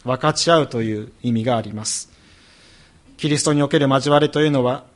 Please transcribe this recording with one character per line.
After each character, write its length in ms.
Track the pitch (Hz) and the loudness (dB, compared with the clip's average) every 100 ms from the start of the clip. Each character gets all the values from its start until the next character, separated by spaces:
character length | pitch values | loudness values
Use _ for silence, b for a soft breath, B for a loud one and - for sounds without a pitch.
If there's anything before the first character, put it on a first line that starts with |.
分 160 | 123 127 | -6 -2
か 120 | 156 | 0
ち 180 | 151 170 | 0 2
合 100 | 165 | 2
う 60 | 143 | 2
と 140 | 120 | -2
い 200 | 113 107 | -4 -4
う 100 | 107 - | -8 -8
意 100 | 123 | -2
味 120 | 113 | -2
が 120 | 117 117 | 0 -2
あ 40 | |
り 120 | 107 | -4
ま 120 | 107 | -8
す。 260 | 104 - - b b b b b b b b b _ - | -8 -8 -10 b b b b b b b b b _ -8
キ 120 | 151 | -2
リ 80 | 143 | 0
ス 60 | |
ト 100 | 156 | 0
に 100 | 147 | 0
お 60 | 143 | 2
け 100 | 160 | 2
る 100 | 139 | 2
交 240 | 135 139 | 2 2
わ 80 | 147 | 2
り 100 | 151 | 2
と 100 | 147 | 2
い 60 | 151 | 0
う 40 | |
の 140 | 139 | 2
は、 200 | 123 131 - | 0 -4 -10